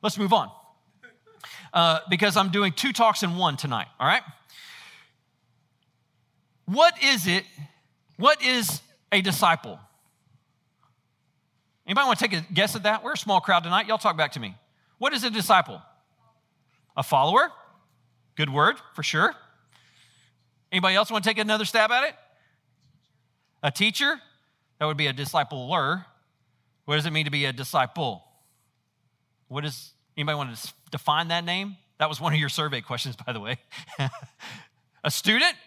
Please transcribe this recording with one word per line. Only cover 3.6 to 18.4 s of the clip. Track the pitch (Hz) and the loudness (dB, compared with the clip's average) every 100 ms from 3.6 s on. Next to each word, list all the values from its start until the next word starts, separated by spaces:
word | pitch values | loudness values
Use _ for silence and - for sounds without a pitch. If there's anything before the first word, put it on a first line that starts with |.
| 147 117 80 _ | -4 -4 -6 _
all | 131 | 0
right? | 220 - - _ - - - - - _ _ _ _ _ _ _ _ _ _ _ _ _ _ _ _ | 2 -2 -20 _ -20 -20 -20 -20 -20 _ _ _ _ _ _ _ _ _ _ _ _ _ _ _ _
What | - 220 330 339 | -4 4 4 6
is | 277 254 175 | 0 2 2
it, | 180 190 - 147 _ _ _ _ - | 0 -2 -16 -18 _ _ _ _ 2
what | 233 247 | 4 4
is | 254 254 208 151 _ _ _ | 2 0 0 -6 _ _ _
a | 202 | 0
disciple? | 190 143 180 165 117 82 - _ _ _ _ _ _ _ _ _ _ _ _ _ _ _ _ _ _ _ - | 0 2 2 2 -2 -16 -18 _ _ _ _ _ _ _ _ _ _ _ _ _ _ _ _ _ _ _ -2
Anybody | 202 269 | 0 2
wanna | 220 | 2
take | 233 | 0
a | 175 160 | -2 -2
guess | 165 196 226 | 0 0 0
at | |
that? | 202 214 | 0 0
We're | 233 | -2
a | 302 | -6
small | 214 196 | 2 2
crowd | 220 175 | 4 2
tonight. | 170 185 214 | 4 0 0
Y'all | 220 | 0
talk | 208 165 | 0 0
back | 147 | -2
to | 143 | -2
me. | 107 95 _ _ _ _ | -10 -12 _ _ _ _
What | 262 | -4
is | 285 240 | -2 -2
a | |
disciple? | 220 175 185 - 90 - _ _ _ _ _ _ _ _ _ _ - | -4 4 4 2 -8 -18 _ _ _ _ _ _ _ _ _ _ -6
A | |
follower. | 135 143 143 214 320 - - _ _ _ _ _ _ | 0 2 4 4 2 -2 -20 _ _ _ _ _ _
Good | - | -4